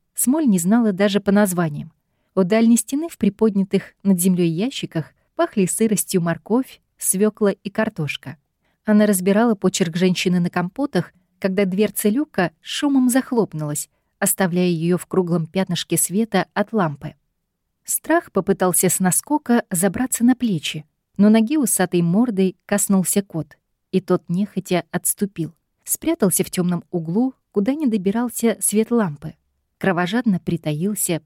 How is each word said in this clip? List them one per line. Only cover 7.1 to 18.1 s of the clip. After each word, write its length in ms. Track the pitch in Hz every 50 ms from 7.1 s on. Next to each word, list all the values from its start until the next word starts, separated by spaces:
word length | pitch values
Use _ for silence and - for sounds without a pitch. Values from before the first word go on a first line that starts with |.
| - 185 214 214 - - 214 196
и 200 | - - - 202
картошка. 680 | - 220 220 220 - - 151 139 - - - 131 - - _ _ _ _ _ _ _ _ -
Она 180 | 214 214 214 214
разбирала 500 | 208 202 180 180 196 196 214 240 240 214
почерк 420 | - - 185 - - 185 170 160
женщины 440 | 170 190 185 170 - - 185 180 180
на 80 | 175 175
компотах, 640 | - 180 175 185 - - 285 285 - 370 - - _ _ _ _ _ -
когда 280 | - 190 190 208 202
дверца 420 | 185 185 196 214 208 - - - 208
люка 440 | 214 277 302 - - 208 180 - _ _
шумом 480 | - - - - 294 285 277 269 254 247
захлопнулась, 800 | 233 269 - - 254 226 185 - - 156 151 147 147 - - - _ _ _ _ _ -
оставляя 500 | 202 190 - - 190 170 170 180 180 180
её 280 | 170 156 165 170 180
в 100 | 160 -
круглом 400 | - - 190 180 165 175 170 156
пятнышке 520 | - - 190 185 - 170 - - - 175 160
света 480 | - - 170 214 226 - - 185 - _ -
от 180 | 196 208 -
лампы. 420 | 226 214 175 156 139 - - 123 - _ _ _ _ _ _ _ _ _ _ _ _ _ _
Страх 480 | - - - - -